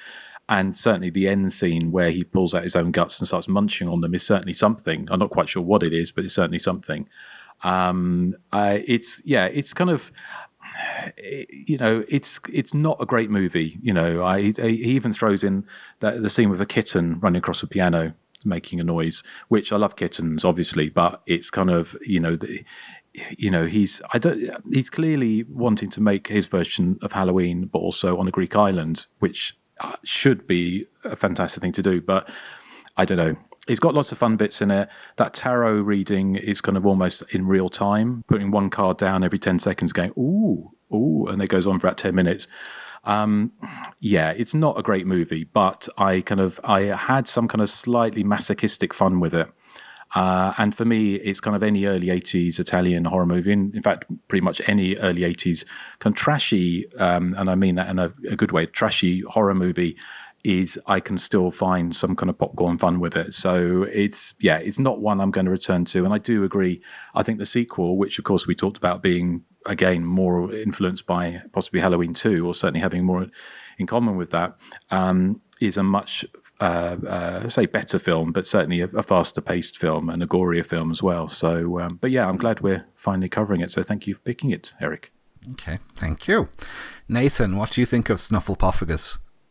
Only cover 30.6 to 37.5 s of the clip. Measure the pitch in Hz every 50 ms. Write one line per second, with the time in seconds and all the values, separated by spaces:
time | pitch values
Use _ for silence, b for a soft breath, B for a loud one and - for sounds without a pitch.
30.6 | 87 87 87 101 - - _ _ - - - - - 98 87 92 90 - - 95
31.6 | 90 90 85 - 95 98 92 87 82 - 95 95 - B B B B B B B
32.6 | B B B B B B B - 98 87 95 87 82 80 78 - - - - -
33.6 | - - 123 110 - 165 135 147 139 - 113 - 123 117 110 101 107 101 - -
34.6 | - 101 98 98 101 - B B B B B B 110 98 - - - 131 123 123
35.6 | 120 113 107 107 101 104 104 98 95 - 104 95 95 98 95 98 - 107 101 -
36.6 | - - 98 95 92 98 95 95 92 90 - - - - - 92 92 95